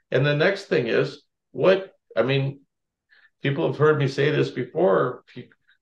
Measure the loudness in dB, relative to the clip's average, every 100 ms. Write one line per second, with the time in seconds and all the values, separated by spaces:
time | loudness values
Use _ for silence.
0 | _ 0 0 2 0 -2 -2 -2 0 0
1 | -2 -6 _ _ _ 0 2 2 -2 _
2 | _ -2 0 0 -2 -6 _ _ _ _
3 | _ _ _ _ -4 -2 -2 2 2 2
4 | 0 0 0 0 -2 -4 -8 0 2 2
5 | 0 -6 -14 -20 -20 _ _ _